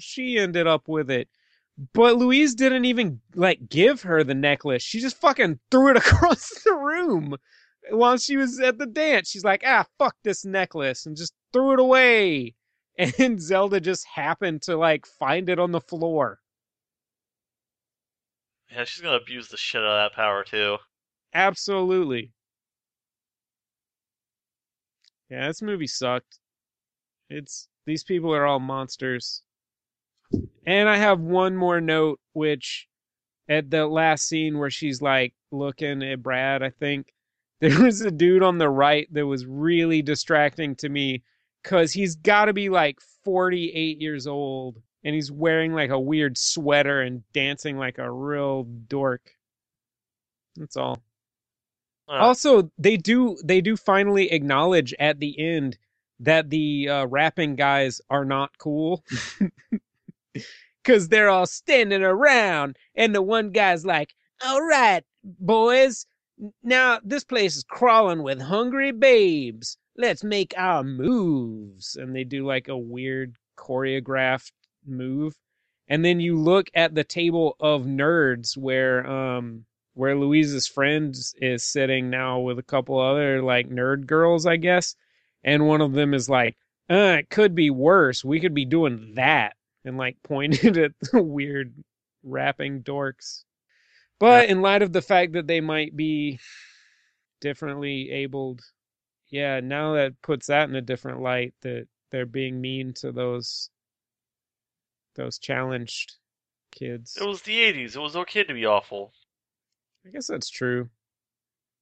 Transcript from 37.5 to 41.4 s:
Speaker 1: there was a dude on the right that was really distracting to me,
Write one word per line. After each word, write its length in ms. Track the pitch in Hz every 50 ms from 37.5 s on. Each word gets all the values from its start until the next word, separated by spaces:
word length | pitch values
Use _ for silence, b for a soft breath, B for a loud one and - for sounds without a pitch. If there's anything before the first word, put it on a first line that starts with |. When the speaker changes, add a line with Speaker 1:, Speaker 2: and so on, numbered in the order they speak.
| _ -
Speaker 1:
there 220 | 160 156 139 160 247
was 180 | 247 214 196
a 100 | - 202
dude 320 | 165 147 170 180 185 185 190
on 140 | 185 175
the 120 | 170 160 147
right 380 | 139 135 143 147 151 151 151 - 165
that 120 | 147 147
was 180 | 143 139 131 123
really 560 | 127 135 143 151 165 170 170 165 165 160 156
distracting 720 | 147 139 151 - - - 160 151 147 143 - - 160 143 131
to 120 | - - 143
me, 340 | 143 143 139 135 131 123 - _ _ _